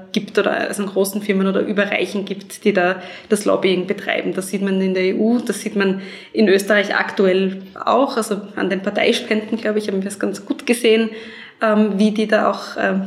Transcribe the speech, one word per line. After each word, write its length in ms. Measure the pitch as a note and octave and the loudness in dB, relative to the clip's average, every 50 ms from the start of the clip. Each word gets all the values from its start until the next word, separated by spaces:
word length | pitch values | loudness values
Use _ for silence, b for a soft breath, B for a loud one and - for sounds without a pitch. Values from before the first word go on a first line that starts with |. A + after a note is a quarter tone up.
| - - | -8 -4
gibt 260 | - G#3+ G3+ - - | -4 -4 -2 0 0
oder 300 | G#3 G3 - - - - | 0 2 2 0 -2 -2
also 160 | - - G3+ G3+ | -4 -4 -4 -4
an 60 | F#3+ | -2
großen 320 | - F#3+ G3 G3 G3+ G#3 | 0 0 0 0 -2 -4
Firmen 260 | G#3 - G3 F#3+ F#3+ | -2 0 0 2 2
oder 140 | G3 F#3+ G3 | 2 2 0
Überreichen 640 | G3+ G#3+ G#3 G3+ G3+ G3+ G3+ G#3 F#3+ - - G3+ F#3+ | 0 0 0 0 0 0 0 -2 -2 -2 -4 -4 -6
gibt, 400 | - G3 G3 - - - - - | -6 -8 -10 -12 -16 -8 -2 0
die 80 | G#3 G3 | 2 2
da 280 | F#3 F3 F3+ F#3+ F#3 B B B B B B | 4 2 2 0 -2 B B B B B B
das 160 | G#3+ G#3 - | -2 0 2
Lobbying 420 | G3 F#3+ F#3+ F#3+ F#3+ F3+ F3+ F3+ | 2 2 2 2 2 2 2 0
betreiben. 460 | F#3 G3 G3 - - - - - F#3 F3 | -2 -4 -4 -4 -4 -2 -2 -2 -4 -4
Das 160 | F#3+ F#3+ F#3+ | -4 -6 -4
sieht 120 | - F#3+ | -4 -4
man 200 | G3 G3 F#3+ F#3+ | -2 0 0 0
in 120 | F#3+ F#3+ F#3 | 0 0 0
der 100 | F#3 F#3 | 0 0
E 100 | F#3 G#3+ | 0 0
U, 260 | A3 G#3+ A3+ A#3+ B3 | 2 2 2 2 0
das 220 | A#3 - G#3 - | 0 -2 -6 -4
sieht 160 | - G#3+ G#3+ | -6 -4 -2
man 240 | G3+ G3 F#3+ F#3 B B B B B B B B | 0 0 0 0 B B B B B B B B
in 160 | - - - | 2 4 4
Österreich 440 | F#3+ G3 G3+ - G#3+ G#3 G3 G3+ - | 4 4 4 4 2 2 2 2 0
aktuell 680 | - G3 G3+ - - G3 F#3 F3+ F#3+ F#3+ F#3+ F#3+ F#3+ F#3+ - - | -2 -2 -2 0 2 4 4 4 2 2 0 -2 -6 -12 -14 -12
auch. 420 | - - - G#3 A#3+ C#4 C4+ - | -6 0 2 4 4 2 2 0
Also 240 | A#3 A3 - G#3 G3 - - - | -2 -2 -2 -4 -6 -6 -8 -6
an 120 | - G3 F#3 | -4 -2 -2
den 120 | F#3+ F#3 | -2 -2
Parteispenden, 760 | F#3+ G#3 G3+ - - - A#3+ - - - G#3+ G#3+ G#3+ - A#3 | -2 -2 0 2 2 2 2 2 0 -2 -2 -2 -2 -4 -6
glaube 220 | A3 - G#3+ G#3+ G#3+ | -4 -2 -2 -2 -2
ich, 80 | G#3+ | -2
haben 140 | G#3 G3 F#3+ | -2 -2 -2
wir 80 | F#3+ G3+ | -4 -4
es 100 | G3+ - | -6 -4
ganz 260 | - G#3 G3 - - | -4 -4 -4 -4 -6
gut 200 | - C#4 - - | -6 -6 -4 -2
gesehen, 460 | - A#3+ A#3 - A3+ A3 A3+ A3+ A3 B B B B B B B B B - | -2 0 2 4 4 4 4 2 0 B B B B B B B B B -2
ähm, 320 | A#3 A3 G#3+ G#3 G#3+ G#3 G3 | 2 4 4 4 4 4 4
wie 160 | F#3+ G#3+ G#3+ | 4 4 4
die 160 | G#3 A3 G#3+ | 4 2 2
da 240 | G#3+ A3 G#3 - G3 | 2 4 4 4 2
auch, 240 | G3+ - - - - | 0 -2 -6 -10 -6
ähm, 260 | - G3+ G3 F#3+ G3 F#3+ | -2 0 0 0 0 -2